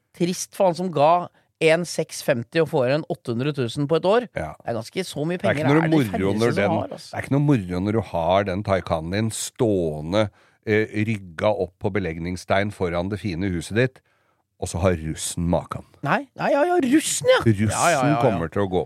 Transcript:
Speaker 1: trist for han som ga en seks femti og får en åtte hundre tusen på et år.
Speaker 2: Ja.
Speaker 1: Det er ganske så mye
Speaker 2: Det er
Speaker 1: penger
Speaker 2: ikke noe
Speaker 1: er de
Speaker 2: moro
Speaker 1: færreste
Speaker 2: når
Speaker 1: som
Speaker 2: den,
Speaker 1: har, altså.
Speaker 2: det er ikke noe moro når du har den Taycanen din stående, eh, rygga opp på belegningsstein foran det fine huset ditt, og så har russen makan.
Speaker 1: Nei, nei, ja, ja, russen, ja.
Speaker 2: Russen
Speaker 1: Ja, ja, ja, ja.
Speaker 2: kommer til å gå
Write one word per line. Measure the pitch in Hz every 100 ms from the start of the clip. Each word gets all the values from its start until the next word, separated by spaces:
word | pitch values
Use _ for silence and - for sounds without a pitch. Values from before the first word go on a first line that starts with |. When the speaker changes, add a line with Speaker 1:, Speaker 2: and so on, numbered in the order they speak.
| _ -
Speaker 1:
trist | 175 180 - -
for | 190
han | 165
som | 185
ga | 147 151 175 170 - _ _
en | 160 165
seks | 170 - 156 -
femti | - 120 - 165
og | 151
får | 156 123
en | 151 -
åtte | - -
hundre | 117 143
tusen | 139 120 147 143
på | 160
et | 180
år. | 233 226 -
Speaker 2:
Ja. | 78 -
Speaker 1:
Det | -
er | 113
ganske | - 185
så | 175 131 156
mye | 180
Speaker 2:
Det |
er | - 143
Speaker 1:
penger | 143
Speaker 2:
ikke |
noe | 156
Speaker 1:
er | 160
de |
Speaker 2:
moro | 160 110
Speaker 1:
færreste | - 95 104
Speaker 2:
når | 120
Speaker 1:
som | 95
Speaker 2:
den, | 101
Speaker 1:
har, | - -
altså. | - -
Speaker 2:
det | -
er | -
ikke | 139
noe | 147
moro | 127 90 90
når | 104
du | 110
har | - 85 82 98 101
den | 90
Taycanen | 101 95 - 82 82
din | 101 113
stående, | - - - 113 95 82 76 78 104 101 - _ _ 113
eh, | 107 110 107 107
rygga | 107 92 78 107 101 90
opp | _
på | 104
belegningsstein | 101 87 82 87 90 - 98 104
foran | - 90 87 95
det | 104
fine | 104 82 98
huset | 87 73 104
ditt, | 127 - _ _ _ _ _ _
og | 90
så | 85
har | 95 85
russen | 78 76 - - 85
makan. | 80 - - - _
Speaker 1:
Nei, | 143 208 277 -
nei, | 202
ja, | 285 349
ja, | 359
russen, | 247 302 - - 494
ja. | 494 117
Speaker 2:
Russen | 98 110
Speaker 1:
Ja, | 104 160
ja, | 147
ja, | 123
ja. | 113
Speaker 2:
kommer | 120 - 82
til | -
å | 98
gå | 90